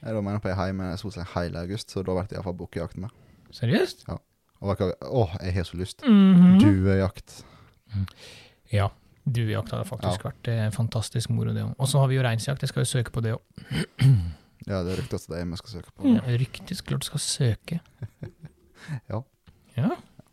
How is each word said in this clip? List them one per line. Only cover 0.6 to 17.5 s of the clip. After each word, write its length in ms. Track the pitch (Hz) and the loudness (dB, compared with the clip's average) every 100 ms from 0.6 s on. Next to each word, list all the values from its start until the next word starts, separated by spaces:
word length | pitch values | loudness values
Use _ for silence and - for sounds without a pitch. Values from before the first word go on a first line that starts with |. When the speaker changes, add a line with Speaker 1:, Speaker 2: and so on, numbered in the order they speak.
| 92 | -2
Speaker 1:
hjemme, 160 | 95 92 87 | -4 -6 -6
så 120 | 104 | -8
å 40 | |
si 120 | 90 85 87 | -10 -8 -4
hele 240 | 87 82 | -4 -6
august, 320 | 87 107 - | -8 -8 -8
så 120 | 101 | -6
da 100 | 92 92 | -4 -4
ble 80 | |
det 80 | 95 | -4
i 80 | - | -8
hvert 80 | 90 | -8
fall 80 | 87 | -10
bukkejakt 360 | 87 - 82 - | -10 -8 -8 -10
med. 140 | 95 - _ _ - | -12 -14 _ _ -20
Speaker 2:
Seriøst? 540 | - 117 202 370 - - | -6 0 0 0 -6 -12
Speaker 1:
Ja. 100 | - _ _ _ _ | -12 _ _ _ _
Og 80 | 98 | -4
vet 100 | 95 | -2
du 60 | 92 | -2
hva, 240 | - - 131 | -4 -2 0
åh, 140 | 95 87 | 0 -2
jeg 100 | 92 92 | -4 -4
har 60 | 85 | -4
så 80 | 87 | -6
lyst. 240 | 95 - 277 | -8 -2 4
Speaker 2:
Mhm. 520 | 202 190 180 180 190 | 8 8 10 10 10
Speaker 1:
Duejakt. 840 | 143 95 95 95 95 - - - - - - _ _ 101 95 - - - - _ _ | 8 6 4 4 2 -4 -14 -20 -20 -20 -20 _ _ -6 -6 -10 -20 -20 -20 _ _
Speaker 2:
Ja, 160 | 104 98 - _ _ - | 0 0 -2 _ _ -4
duejakt 440 | 120 113 104 - 117 | -2 0 -2 -4 -6
hadde 100 | 107 | -6
faktisk 360 | - - 90 | -4 -2 -2
Speaker 1:
Ja. 80 | - | -6
Speaker 2:
vært, 160 | - - | -8 -4
eh, 220 | 113 107 | -2 0
fantastisk 580 | - 117 117 - 117 - | 0 -2 -2 -4 -4 -2
moro 240 | 113 113 | -2 -2
det 100 | 107 | -2
også. 120 | 107 - | -4 -2
Og 80 | 131 | 2
så 120 | 143 | 4
har 80 | 135 | 4
vi 80 | 131 | 2
jo 80 | |
reinsjakt, 380 | 123 113 - 139 | 0 0 -2 -4
jeg 80 | 131 | -4
skal 140 | - | -2
jo 60 | 127 127 | -2 -2
søke 140 | 113 | -2
på 100 | 120 | -4
det 140 | 113 113 | -4 -4
også. 960 | _ - - 143 - - 135 117 85 76 _ - - | _ -20 -8 -4 -4 4 6 6 2 -8 _ -14 -6
Speaker 1:
Ja, 160 | 98 | -4
det 140 | 90 92 | -2 -4
ryktes 260 | - 101 - | -6 -8 -8
at 20 | |
det 80 | 82 | -8
er 80 | |
jeg 60 | 87 | -6
vi 60 | 85 | -8
skal 120 | - 87 | -12 -16
søke 100 | - | -16
på. 240 | - 285 226 | -2 2 2
Speaker 2:
Ja, 60 | 127 120 | 2 -2
ryktes, 440 | 127 - - 185 | -2 -8 -10 -10
klart 200 | - 135 | -6 -6
du 40 | - | -6
skal 80 | 143 | -6
søke. 600 | - - 127 | -4 0 0